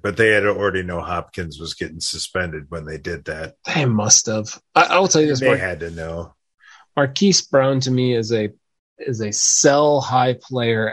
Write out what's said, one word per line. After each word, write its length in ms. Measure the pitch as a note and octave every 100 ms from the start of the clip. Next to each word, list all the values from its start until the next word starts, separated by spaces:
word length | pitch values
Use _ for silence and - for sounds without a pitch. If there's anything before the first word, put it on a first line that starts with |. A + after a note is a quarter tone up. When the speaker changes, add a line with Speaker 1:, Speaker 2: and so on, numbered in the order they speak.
Speaker 1:
but 160 | G2+ F#2
they 120 | A2
had 140 | G#2+ G2+
already 360 | G2 G2+ F#2
know 180 | F2+ E2+
Hopkins 580 | E2 E2+ - - E2+ C#2+
was 160 | D#2+ -
getting 240 | E2 E2
suspended 680 | - D#2+ - F#2 F2 D2+ C#2+
when 160 | E2 D#2
they 120 | D2+
did 280 | D2+ D#2+ -
that. 300 | D#2 D#2+ _ -
Speaker 2:
They 120 | E3+ C3
must 400 | G#2+ G#2 - -
have. 340 | A2 G#2+ - _
I, 100 | D3+ F3
I 140 | E3+
will 80 | F#3+
tell 140 | D#3+
you 60 | D#3
this, 120 | C3
Speaker 1:
They 80 | C3
Speaker 2:
Mar-, 100 | -
Speaker 1:
had 240 | F#2 E2+
to 100 | E2+
know. 420 | E2 E2 E2 E2 _ _ _ - - _ -
Speaker 2:
Marquise 460 | C3+ C3+ G3+ F3
Brown 360 | - C#3 C3+ C3+
to 100 | C3
me 240 | B2+ B2+ A#2+
is 160 | A2
a, 160 | A#2 G#2+ - _ _ _ -
is 240 | C#3+ A2
a 100 | G#2+
sell 720 | - - - D3 C#3+ D3+ C#3+
high 320 | A#2 B2+ B2+
player 560 | B2 - B2+ A#2 A2+ A2